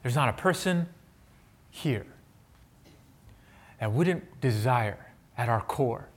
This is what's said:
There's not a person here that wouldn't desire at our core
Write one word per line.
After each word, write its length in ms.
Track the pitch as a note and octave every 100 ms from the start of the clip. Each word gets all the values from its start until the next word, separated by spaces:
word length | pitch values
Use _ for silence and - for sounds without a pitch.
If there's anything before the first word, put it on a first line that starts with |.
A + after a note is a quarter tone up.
There's 120 | B2+
not 160 | B2+ B2+
a 40 |
person 520 | - F#3 F3 F#3+ F3 E3+ - - - - - - - -
here 360 | - D#3 A2 - - - _ _ - - - - - - - - - - - - -
that 100 | A2
wouldn't 500 | A#2 E3+ F3 - -
desire 720 | C3+ A2 A2+ A#2+ G#2+ - - - _ -
at 140 | A#2+
our 100 | A2+
core 480 | - - B2+ A2+ -